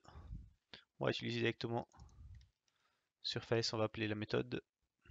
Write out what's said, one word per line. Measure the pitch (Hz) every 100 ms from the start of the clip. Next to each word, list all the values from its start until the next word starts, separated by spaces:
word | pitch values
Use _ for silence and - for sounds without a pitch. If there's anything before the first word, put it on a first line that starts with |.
| - - - - - - _ - - -
On | 135
va |
utiliser | - 120 117
directement | 117 113 113 117 - - - - - - - _ _ _ _ _ _ _
surface, | - 117 - 117 117
on | 113
va | 110
appeler | - 107
la | 107
méthode. | 107 120 123 123 - _ _ _ -